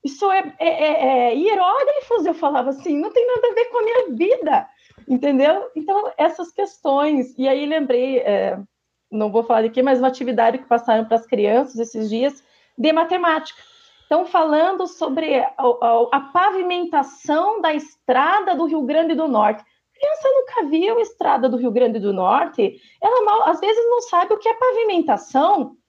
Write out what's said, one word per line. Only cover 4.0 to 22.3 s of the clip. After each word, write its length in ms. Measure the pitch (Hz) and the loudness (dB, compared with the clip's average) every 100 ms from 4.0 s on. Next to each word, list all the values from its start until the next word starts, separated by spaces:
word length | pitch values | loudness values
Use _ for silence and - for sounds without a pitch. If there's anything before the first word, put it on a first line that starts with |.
| 403 233 | -2 -2
vida", 500 | 370 - 302 247 - _ _ - - | 0 0 2 0 -2 _ _ -20 -4
entendeu? 600 | 254 285 262 285 381 - 311 | 0 2 2 2 2 -2 -8
Então, 340 | 311 392 415 - | -2 -2 -2 -2
essas 320 | 320 - 339 | -2 -2 -10
questões, 800 | - 392 _ 302 269 302 285 254 - | -6 -8 _ -2 0 2 0 -4 -4
e 80 | 262 | -2
aí 180 | 269 | 0
lembrei, 540 | 294 320 269 247 262 254 | -2 -4 0 0 0 0
é, 400 | - 196 190 190 196 _ _ _ _ | 0 0 -2 -4 -12 _ _ _ _
não 200 | 214 214 | -4 -2
vou 140 | 208 | -2
falar 180 | 226 226 | 0 0
de 80 | 226 | 0
quê, 120 | 226 | 0
mas 180 | 262 254 | 2 2
uma 80 | 262 | 0
atividade 500 | 254 254 226 226 262 | -2 -4 0 0 0
que 80 | - | -2
passaram 380 | 233 233 220 | -2 2 0
pras 220 | 220 226 - | 2 -2 0
crianças 520 | 220 208 233 277 226 | 0 2 2 0 -6
esses 320 | 226 220 220 | -8 -6 -4
dias, 320 | 226 269 277 _ _ _ - | -2 -2 -4 _ _ _ -2
de 160 | 302 | 0
matemática. 720 | 320 339 359 339 311 311 - - _ _ _ _ | 0 0 0 0 -2 -6 -20 -20 _ _ _ _
Então, 200 | 320 359 | -2 0
falando 600 | 359 320 302 349 381 359 | 0 2 2 2 0 -6
sobre 540 | - 302 269 311 269 | -6 -6 -4 -2 -2
a, 120 | - - | -2 0
a, 500 | 247 240 233 233 240 | 0 2 2 2 2
a 80 | 277 | -2
pavimentação 1400 | 277 349 392 381 359 359 349 311 277 - - 302 381 440 | 0 0 2 0 -2 -4 -2 -2 -4 -10 -2 0 0 0
da 140 | 330 | -2
estrada 800 | 302 302 _ - 247 302 403 381 | -2 -8 _ -2 0 2 0 0
do 120 | 320 330 | -2 -2
Rio 160 | 311 | -2
Grande 320 | 247 302 330 | 0 0 0
do 120 | 320 320 | -2 0
Norte. 360 | 226 214 214 | 2 2 -2
A 360 | _ _ _ _ | _ _ _ _
criança 300 | 571 622 539 | -4 0 2
nunca 400 | 539 508 - 294 | 2 0 -4 -2
viu 300 | 320 381 466 | 0 0 0
a 40 | |
estrada 460 | 440 - - 269 247 | -2 -2 0 2 0
do 80 | 233 | 0
Rio 140 | 247 | -2
Grande 280 | 214 240 226 | 2 0 0
do 140 | 202 | -4
Norte, 680 | 190 185 | 0 2